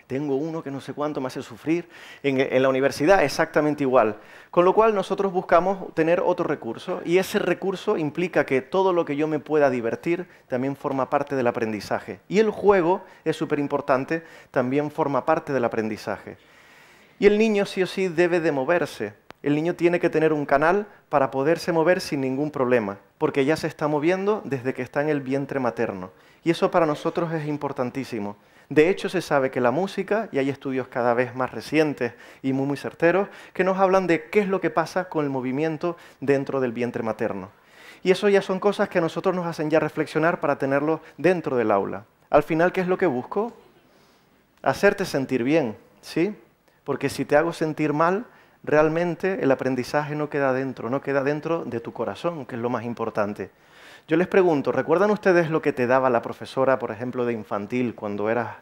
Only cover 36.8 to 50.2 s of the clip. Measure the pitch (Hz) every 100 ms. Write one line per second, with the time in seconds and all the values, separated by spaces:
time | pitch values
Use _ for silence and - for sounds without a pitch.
36.8 | 120 117 113 110 110 98 95 - _ -
37.8 | - - 180 185 208 196 190 185 202 196
38.8 | 202 185 165 - 190 180 170 165 156 156
39.8 | 151 156 160 160 160 175 151 139 135 139
40.8 | 151 156 - - 151 185 151 131 110 101
41.8 | 98 98 - _ _ - 147 160 175 185
42.8 | 180 185 185 123 123 208 233 - - _
43.8 | _ _ _ _ _ _ _ _ - 139
44.8 | 202 202 175 147 127 127 120 160 123 104
45.8 | _ _ - - 190 208 _ _ _ _
46.8 | - 127 139 - 135 147 165 170 156 151
47.8 | 151 147 165 190 240 - _ _ - 151
48.8 | 156 160 175 165 190 190 139 131 131 127
49.8 | 123 151 147 151